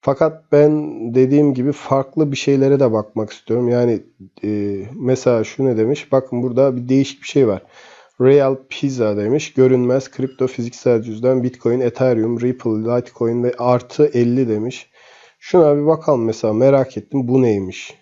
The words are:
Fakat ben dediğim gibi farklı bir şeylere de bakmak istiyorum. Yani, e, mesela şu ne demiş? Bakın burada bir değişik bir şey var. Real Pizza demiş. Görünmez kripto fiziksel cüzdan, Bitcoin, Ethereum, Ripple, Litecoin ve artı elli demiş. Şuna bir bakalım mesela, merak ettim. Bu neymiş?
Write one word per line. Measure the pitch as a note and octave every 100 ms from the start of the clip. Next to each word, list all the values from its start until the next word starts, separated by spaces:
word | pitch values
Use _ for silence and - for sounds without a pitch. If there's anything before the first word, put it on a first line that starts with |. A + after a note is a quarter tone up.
Fakat | - C3+ D#3+ D#3 _
ben | D3 D3+ D3+ D3+ D3 A2+
dediğim | B2 C3 C#3+ D3
gibi | C3 B2+
farklı | C#3+ - C3+ C3+ - D3+
bir | C3+
şeylere | - C#3 C3+ C#3
de | C3+
bakmak | A2 G#2 - G#2+
istiyorum. | - - A2+ A#2+
Yani, | A#2+ A#2+ A2 - _ F#2+ _
e, | G#2 G#2 G2+ G2 G#2
mesela | D#3 B2 B2+ - A#2+
şu | G#2+ -
ne | C3+ A2+
demiş? | A2 C#3+ -
Bakın | C3+ C3 A#2+
burada | B2+ A#2+ C#3 B2
bir | B2
değişik | C3 C3+ -
bir | -
şey | D3 B2+
var. | F#2+ - - - - _ _
Real | B2+ C#3+ C3+ C3+ _
Pizza | - C#3+ C3 A2 G#2
demiş. | G#2 C#3 -
Görünmez | - C3 B2+ B2 C3 C3+
kripto | - C3 - B2+
fiziksel | - A#2+ - - A#2
cüzdan, | A2+ A2 A#2+ C3
Bitcoin, | B2 B2 A#2+ B2
Ethereum, | B2 A#2 C3 A#2 A2 A#2
Ripple, | B2 B2+ A#2+
Litecoin | A2 A2 A#2+ B2 - A#2 A#2+
ve | A#2+ -
artı | B2 B2 A#2+ - D3+
elli | A#2+ A#2+ B2 B2
demiş. | G#2+ A2+ - - _ _ - _ _
Şuna | - F#3 D#3 D3
bir | D3
bakalım | D#3+ - C3+
mesela, | A2+ A2 A2
merak | G#2+ C3 C#3 C3 -
ettim. | - C#3+ B2
Bu | C3
neymiş? | B2 G#2 F#2 F#2 - -